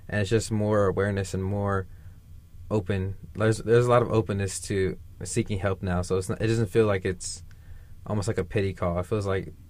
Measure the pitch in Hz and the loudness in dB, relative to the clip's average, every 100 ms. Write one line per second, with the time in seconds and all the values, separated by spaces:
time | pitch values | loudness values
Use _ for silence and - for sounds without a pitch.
0 | - 104 95 113 - 107 107 107 98 98 | -6 -2 2 2 2 0 2 4 4 2
1 | 101 98 92 95 95 101 101 98 92 - | 2 0 -2 -2 -2 0 0 0 -2 -12
2 | - - - - - - - 107 98 98 | -16 -18 -18 -20 -18 -16 -2 -2 0 -2
3 | 95 98 - - 110 110 104 120 123 120 | -2 -6 -10 0 2 2 4 6 6 4
4 | 117 110 101 101 98 - - 98 95 - | 6 2 2 0 -2 -4 -2 0 0 -2
5 | - - - 117 110 98 98 92 95 90 | -12 -12 -4 -2 0 0 0 0 0 0
6 | 90 95 92 - 113 113 107 117 107 95 | 0 0 0 0 2 2 4 4 4 2
7 | 95 90 - - - - - - - - | 0 -4 -8 -10 -14 -18 -16 -16 -16 -12
8 | - 104 107 95 87 107 98 90 90 87 | -4 -2 0 -2 0 0 0 0 0 0
9 | 87 104 98 95 - - | 0 -2 0 -2 -4 -12